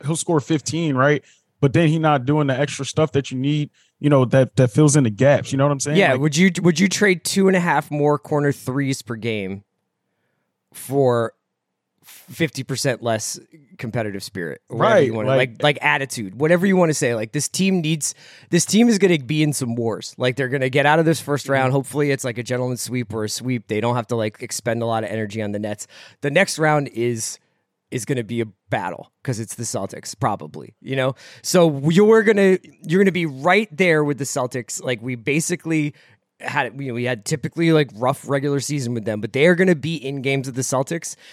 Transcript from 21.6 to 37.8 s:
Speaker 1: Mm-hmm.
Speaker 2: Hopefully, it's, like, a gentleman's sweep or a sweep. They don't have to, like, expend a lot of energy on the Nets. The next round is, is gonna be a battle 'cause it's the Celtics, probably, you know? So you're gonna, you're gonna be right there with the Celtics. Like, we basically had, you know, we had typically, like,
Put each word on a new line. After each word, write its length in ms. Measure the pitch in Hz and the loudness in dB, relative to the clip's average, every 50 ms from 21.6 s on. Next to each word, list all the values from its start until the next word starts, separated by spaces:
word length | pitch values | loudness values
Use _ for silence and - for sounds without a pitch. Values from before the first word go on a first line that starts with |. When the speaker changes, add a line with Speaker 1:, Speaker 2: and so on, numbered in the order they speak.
| 131 127 | 2 2
Speaker 1:
Mm-hmm. 40 | 135 | 0
Speaker 2:
Hopefully, 380 | 139 131 - - 147 147 143 | 0 -2 -2 -2 -2 0 0
it's, 140 | 139 - - | 0 -2 -4
like, 140 | 127 110 120 | -6 -6 -6
a 40 | 117 | -6
gentleman's 400 | - 127 123 127 127 127 117 - | -4 -4 -4 -2 -4 -6 -6 -8
sweep 300 | - 123 123 117 101 113 | -6 -6 -6 -6 -6 -6
or 120 | 113 107 | -6 -6
a 40 | 104 | -6
sweep. 400 | - - 117 127 127 117 - - | -6 -6 -4 -4 -4 -4 -4 -4
They 120 | 107 107 | -4 -2
don't 160 | 110 120 120 | 0 0 -2
have 100 | 123 110 - | -2 -4 -4
to, 80 | 120 | -4
like, 260 | 117 107 110 - - 123 | -4 -4 -4 -6 -8 -12
expend 400 | 110 - - - 120 113 117 117 | -12 -10 -8 -4 -4 -4 -2 -2
a 40 | |
lot 180 | 113 113 113 110 | -2 -2 -4 -4
of 60 | 82 | -4
energy 320 | 107 110 110 104 104 110 107 | -6 -6 -6 -6 -6 -6 -6
on 100 | 101 104 | -6 -6
the 60 | 104 | -6
Nets. 280 | 107 104 104 - - - - - - - - _ | -6 -6 -8 -8 -12 -16 -20 -20 -20 -20 -12 _
The 100 | - 147 | -6 -2
next 280 | 143 175 196 - - 160 | 0 0 0 0 -2 -2
round 300 | 160 151 151 147 139 127 | 0 2 2 0 0 -2
is, 500 | - 110 117 120 120 113 - - - - _ _ _ _ _ _ _ _ _ _ | -4 -4 -4 -2 -2 -4 -6 -10 -12 -14 _ _ _ _ _ _ _ _ _ _
is 140 | 151 131 104 | -8 -8 -4
gonna 200 | - 143 123 113 | -4 -4 -4 -4
be 160 | 95 117 117 | -4 -4 -4
a 60 | 113 107 - _ _ - | -4 -4 -8 _ _ -6
battle 420 | 120 110 92 92 87 - - _ _ _ - | -4 -4 -4 -4 -8 -10 -14 _ _ _ -8
'cause 160 | 135 120 104 | -6 -6 -6
it's 160 | 113 - - | -8 -10 -10
the 100 | - 117 | -10 -8
Celtics, 540 | - - 107 98 95 - - - - - - | -8 -6 -6 -6 -8 -10 -12 -14 -14 -8 -4
probably, 560 | 139 117 101 92 76 78 - 76 60 80 - _ | -4 -4 -4 -4 -8 -12 -16 -16 -18 -18 -20 _
you 160 | - - 131 | -10 -6 -4
know? 180 | 135 131 135 - - - - - - - | -2 -2 -2 -4 -6 -12 -20 -20 -14 -4
So 460 | - - 185 170 160 143 139 135 160 | 0 4 4 4 4 4 2 0 2
you're 320 | 165 190 208 214 226 226 208 | 4 6 8 8 8 6 6
gonna, 360 | 220 214 202 196 190 185 - - - - _ - | 4 4 4 4 4 4 2 0 -6 -20 _ -4
you're 140 | 156 165 190 202 | 0 2 4 4
gonna 100 | 190 160 | 4 2
be 140 | 180 165 | 0 -2
right 420 | 156 131 131 139 175 185 208 226 - 151 | -4 -4 -2 0 2 2 2 2 0 0
there 260 | 160 190 175 160 156 151 | 0 2 4 4 4 2
with 140 | 143 143 135 | 0 -2 -4
the 60 | 139 | -6
Celtics. 580 | - - 139 127 123 - 127 117 - - - - | -6 -4 -4 -4 -4 -4 -6 -8 -8 -10 -8 -6
Like, 200 | 131 123 104 113 | -6 -6 -4 -6
we 140 | 127 127 | -8 -8
basically 800 | 117 107 147 139 160 160 - 175 - - 160 160 156 147 147 - _ _ _ _ _ _ _ _ - | -6 -4 -2 -2 0 0 -2 -4 -6 -4 -2 -2 0 -2 -2 -6 _ _ _ _ _ _ _ _ -14
had, 380 | - 131 127 143 131 117 110 135 | -10 -6 -4 -2 -4 -4 -6 -8
you 100 | 139 131 | -8 -8
know, 60 | 117 | -6
we 100 | 120 120 | -4 -4
had 200 | 123 127 107 - | -4 -4 -6 -6
typically, 480 | - 160 147 - 160 - 165 170 165 160 | -6 -6 -6 -6 -6 -4 0 2 4 4
like, 160 | 151 | 4